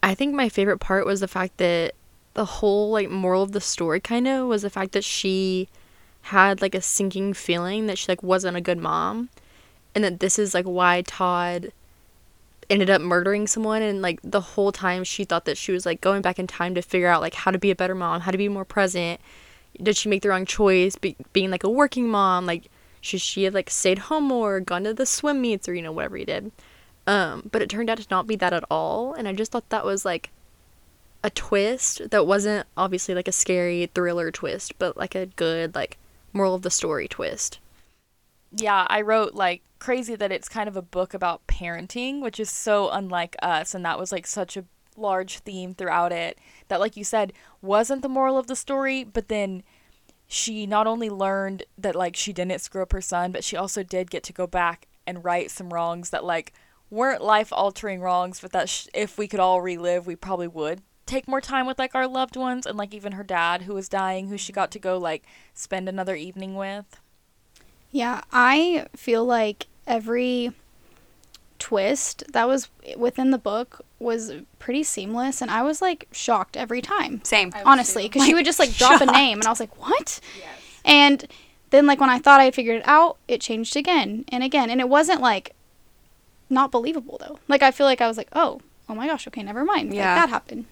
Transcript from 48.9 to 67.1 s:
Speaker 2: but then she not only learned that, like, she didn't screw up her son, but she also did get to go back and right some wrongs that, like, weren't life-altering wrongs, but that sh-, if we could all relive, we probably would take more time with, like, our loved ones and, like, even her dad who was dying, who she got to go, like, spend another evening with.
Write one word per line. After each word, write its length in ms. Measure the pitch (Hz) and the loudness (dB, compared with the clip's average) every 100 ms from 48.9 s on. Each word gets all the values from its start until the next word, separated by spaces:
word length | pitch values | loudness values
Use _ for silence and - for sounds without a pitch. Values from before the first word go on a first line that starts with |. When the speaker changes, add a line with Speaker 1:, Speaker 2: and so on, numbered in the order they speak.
| 269 | -4
Speaker 2:
but 240 | 233 226 208 | -4 -8 -4
then 340 | 214 196 185 - _ _ _ _ _ _ | -4 -4 -6 -14 _ _ _ _ _ _
she 400 | - - 214 202 | -6 -6 -6 -2
not 200 | 208 220 | 2 2
only 240 | 226 226 | 0 -4
learned 520 | 196 196 196 196 190 - - | -2 -2 -2 -4 -8 -14 -6
that, 160 | 196 | -4
like, 220 | 175 180 180 | -2 -2 -4
she 160 | - | -8
didn't 280 | 180 180 180 | -4 -4 -4
screw 220 | - 190 | -6 -6
up 100 | 185 | -2
her 80 | 190 | -2
son, 300 | 180 175 180 | -2 -4 -2
but 140 | 185 | -4
she 120 | - 175 | -6 -6
also 260 | 190 - | -6 -6
did 280 | 185 185 185 | -4 -6 -4
get 120 | 170 | -8
to 80 | - | -10
go 140 | - 180 | -6 -4
back 400 | 180 170 170 _ _ - | 0 0 -2 _ _ -12
and 180 | 180 | -6
right 260 | 175 175 - | -2 -2 -2
some 220 | - 180 | -10 -8
wrongs 380 | 170 170 170 175 | -4 -4 -4 -6
that, 140 | 170 | -6
like, 280 | 180 165 - _ _ _ _ | -4 -4 -6 _ _ _ _
weren't 320 | 214 262 262 | -2 0 0
life-altering 800 | 202 214 214 - 202 196 214 185 | 2 2 2 0 -2 -2 -8 -6
wrongs, 400 | 180 180 180 185 | 0 0 -2 -8
but 120 | 185 | -6
that 160 | 190 - | -4 -2
sh-, 180 | - - | -6 -8
if 240 | - 208 - | -6 -6 -6
we 80 | 208 | -6
could 120 | 208 | 2
all 200 | 185 185 | 2 2
relive, 460 | 180 175 175 175 175 | 0 -4 -2 -2 -4
we 80 | 170 | -12
probably 320 | 190 185 175 | -6 -6 -6
would 320 | 165 151 180 _ _ | -6 -6 -6 _ _
take 240 | - 269 262 | -8 -8 -4
more 120 | 269 | -4
time 260 | - 262 254 | -2 -4 -2
with, 120 | 262 | -4
like, 160 | 262 | -4
our 140 | 262 262 | -2 -2
loved 280 | 262 254 254 | -2 -4 -4
ones 280 | 254 254 247 | -4 -4 -8
and, 120 | 208 | -8
like, 160 | 202 | -8
even 180 | 208 202 | -10 -10
her 100 | 196 | -10
dad 380 | 196 180 170 180 | -4 0 0 -2
who 120 | 185 | -4
was 140 | 196 190 | -10 -4
dying, 400 | 196 190 185 196 | -2 -2 -4 -6
who 100 | 202 | -10
she 140 | - | -8
got 180 | 202 185 | -4 -4
to 80 | 214 | -4
go, 180 | 190 185 | -4 -2
like, 280 | 170 160 _ - _ | -2 -6 _ -20 _
spend 360 | - - 190 190 | -18 -8 -8 -6
another 280 | 190 185 175 | -6 -6 -6
evening 380 | 170 190 190 190 | -8 -12 -12 -8
with. 440 | 196 202 202 - _ | -8 -10 -14 -20 _